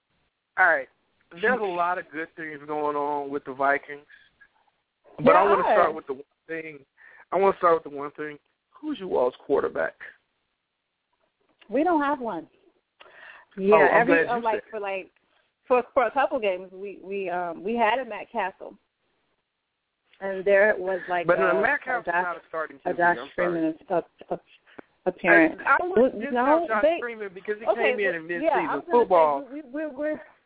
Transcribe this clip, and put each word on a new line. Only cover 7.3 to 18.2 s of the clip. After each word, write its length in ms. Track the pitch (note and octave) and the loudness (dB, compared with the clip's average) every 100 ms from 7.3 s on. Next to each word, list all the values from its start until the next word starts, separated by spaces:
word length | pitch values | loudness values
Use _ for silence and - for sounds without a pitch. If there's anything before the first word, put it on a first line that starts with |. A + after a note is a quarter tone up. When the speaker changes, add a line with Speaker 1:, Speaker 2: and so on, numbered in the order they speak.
Speaker 1:
I 60 | F3 | 2
wanna 200 | G3 F#3 | 2 4
start 260 | F3+ E3 | 2 2
with 80 | D3+ | 0
the 60 | C#3+ | -10
one 140 | C#3+ | -12
thing. 260 | D3 D3+ D3 _ _ _ _ | -10 -12 -14 _ _ _ _
Who's 160 | D4+ B3 | -10 -8
you 160 | F#3 D#3+ | -4 0
all's 200 | B2+ - - | 0 -2 -2
quarterback? 480 | C#3+ - - - - - - _ _ _ _ _ _ _ _ _ _ _ _ _ _ - | 0 0 -2 -6 -6 -18 -20 _ _ _ _ _ _ _ _ _ _ _ _ _ _ -4
Speaker 2:
We 140 | A3+ | -2
don't 180 | E4+ D#4+ | 2 2
have 180 | C#4+ C#4+ | 0 -4
one. 280 | A#3 F3 C#3 _ _ _ _ _ - | -6 -10 -12 _ _ _ _ _ -20
Speaker 1:
Oh, 560 | - - - _ - | -20 -20 -20 _ -4
Speaker 2:
Yeah, 140 | F#3+ G#3+ | 4 4
Speaker 1:
I'm 260 | F3+ G#3 | 6 4
Speaker 2:
every, 220 | A#3 E4 D#4+ | 4 2 2
Speaker 1:
glad 80 | |
Speaker 2:
uh, 40 | A#3+ | -2
Speaker 1:
you 60 | |
Speaker 2:
like, 120 | A#3 G#3+ | -2 -4
Speaker 1:
said 160 | - | -6
Speaker 2:
for, 80 | A3 | -10
like, 320 | G3+ G3 E3 _ _ _ _ _ - | -8 -8 -12 _ _ _ _ _ 0
for, 160 | B3 A#3 | 0 0
for 140 | - A3+ | 0 0
a 40 | |
couple 280 | C#4 D4 C#4 | 0 -2 -2
games, 300 | G#3 F#3 F#3+ | -4 -4 -8
we, 240 | F#3 G3+ F#3 | -14 -14 -14
we, 260 | F#3 G3+ F#3+ | -12 -8 -6
um, 340 | F3+ F3 D#3+ | -6 -6 -8
we 120 | F3+ A#3 | -6 0
had 240 | G#3+ B3 | 0 0
a 60 | A#3 | -4
Matt 260 | G3+ | -12